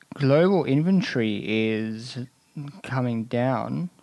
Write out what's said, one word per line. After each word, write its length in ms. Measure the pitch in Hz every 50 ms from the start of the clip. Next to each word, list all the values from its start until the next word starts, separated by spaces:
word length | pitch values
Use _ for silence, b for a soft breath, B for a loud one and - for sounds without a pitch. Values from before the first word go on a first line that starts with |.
| - - -
global 500 | - 143 131 139 156 175 190 202 175 139
inventory 800 | - 135 147 156 180 196 185 151 - - 131 113 110 104 98 -
is 720 | - 107 110 110 110 110 107 110 110 110 110 117 123 - 127 123 - _ _ _ _ - 151 143 143 135 190 -
coming 420 | - 123 131 123 123 117 113 110
down, 680 | 120 - 120 123 131 131 110 113 120 131 147 170 175 _ _